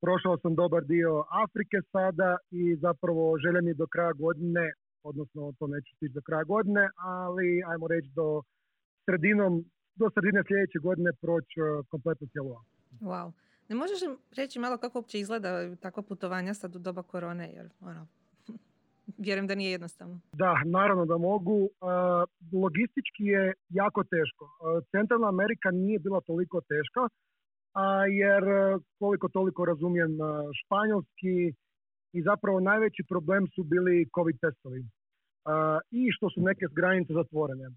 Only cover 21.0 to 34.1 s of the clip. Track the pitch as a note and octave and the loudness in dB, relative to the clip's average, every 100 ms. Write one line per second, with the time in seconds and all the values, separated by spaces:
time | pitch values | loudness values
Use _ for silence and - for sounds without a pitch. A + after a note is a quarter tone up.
21 | E3 E3+ F3 G#3 F3 G#3+ G3 - F#3 F3+ | 2 2 2 0 2 2 2 -2 -2 0
22 | F3+ F3 F3+ _ E3+ F#3 F#3+ D#3 A#3+ - | 2 2 0 _ -4 0 2 2 0 -2
23 | - - G3+ G3 F#3+ F#3+ _ F3 G3+ G#3 | -8 -2 2 4 2 -2 _ 0 0 0
24 | F#3+ F3 D3+ - D3 - D#3+ E3 - F#3+ | -2 0 -2 -4 -20 -10 -2 -2 0 -2
25 | G#3 A#3 A3 F#3 G#3 A3+ F#3+ F3+ F#3+ G#3+ | 2 2 4 2 0 0 0 0 0 0
26 | E3 F#3+ - E3 F3+ F3 - D3 D3 - | 0 -2 -2 -2 -2 -4 -4 -4 -2 -2
27 | B3 _ _ _ _ _ _ G3 G3 G3 | -2 _ _ _ _ _ _ -2 0 2
28 | G3 G3 G3 G3+ F#3+ G3 G3 G3 - _ | 2 4 4 4 4 4 4 2 -4 _
29 | G3+ G3+ F3+ F#3 F#3+ F3+ F3 E3 E3+ F3 | 0 0 0 0 0 0 0 0 0 2
30 | E3 D#3 D#3 D3+ D3 C#3 - G3+ G#3+ G#3 | 2 0 -2 -4 -6 -8 -2 2 2 0
31 | E3 - F#3 F3+ F3 C#3 _ _ _ _ | -2 -6 -2 2 0 -2 _ _ _ _
32 | _ F3 E3 G3+ G3+ F#3+ F#3 G#3+ A3 - | _ -4 0 0 2 2 2 2 2 0
33 | F3+ F3+ D#3 F#3+ F#3+ - E3 F3 F3+ F3 | -4 -4 0 2 0 -2 0 2 4 4
34 | E3 | 2